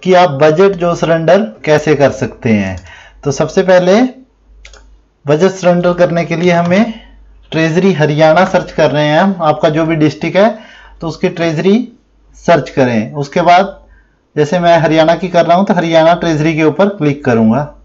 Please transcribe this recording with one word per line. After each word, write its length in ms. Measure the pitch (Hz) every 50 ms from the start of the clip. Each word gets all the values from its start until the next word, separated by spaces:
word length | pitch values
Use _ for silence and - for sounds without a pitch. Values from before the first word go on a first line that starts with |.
| -
कि 100 | 185 185
आप 160 | 180 180 160 143
बजट 380 | 135 151 156 156 160 190 196 196
जो 200 | 170 170 175 170
सरेंडर 460 | 165 - 160 165 165 160 160 170 196 220 220 - - -
कैसे 300 | - 151 147 - - 151
कर 160 | 139 143 131
सकते 380 | - - - 110 - - - 123
हैं। 240 | 110 104 98 95 95 87 - - - - - - _ - -
तो 80 | 143
सबसे 300 | 139 - 160 147 - - 185
पहले 380 | 180 185 180 180 185 190 220 262 254 - - - _ _ _ _ _ - - - - - - _ _ - _ _ _ _ _ _
बजट 260 | 139 147 156 175 190
सरेंडर 420 | 185 - - 175 175 175 175 175 175
करने 300 | 175 180 165 165 170 170
के 100 | 165 170
लिए 160 | 160 170 180
हमें 420 | 170 170 170 175 175 196 226 233 226 - - - - - - - - - - _
ट्रेजरी 420 | - 156 160 160 156 170 175 196 185
हरियाणा 500 | 143 151 147 151 147 160 156 156 165 190 185
सर्च 240 | - 180 - -
कर 200 | - - 160 147
रहे 140 | 139 147 151
हैं 140 | 147 151 160
हम, 160 | 185 202 196 175
आपका 280 | 170 156 143 151 - 165
जो 160 | 151 156 165
भी 100 | 156 165
डिस्ट्रिक्ट 420 | 160 151 151 143 - - 165 - 180
है 200 | 202 226 226 - - - - - - - - -
तो 60 | - 165
उसकी 220 | 156 - - 180
ट्रेजरी 480 | 180 175 165 170 160 147 170 185 196 233 - - - _ _ _ _ _ _ _ _ -
सर्च 320 | - - 175 160 139 -
करें। 440 | - - 135 127 120 110 107 139 147
उसके 280 | 147 143 139 - 180 175
बाद 320 | 170 175 180 196 196 - - - _ - _ _ _ _ _ _ _ _
जैसे 240 | 147 151 147 - 180
मैं 180 | 175 170 170 165
हरियाणा 360 | 156 160 156 160 160 160 170
की 140 | 170 190 185
कर 160 | 175 175 165
रहा 120 | 160 170 180
हूं 80 | 196
तो 80 | 196 208
हरियाणा 380 | 180 165 165 165 165 160 165 175
ट्रेजरी 400 | 175 180 170 165 147 151 156 160
के 80 | 151 160
ऊपर 240 | 156 151 - 190 202
क्लिक 320 | 202 - 151 147 139 143 -
करूंगा। 400 | 143 120 113 113 110 110 131 147 147 - - _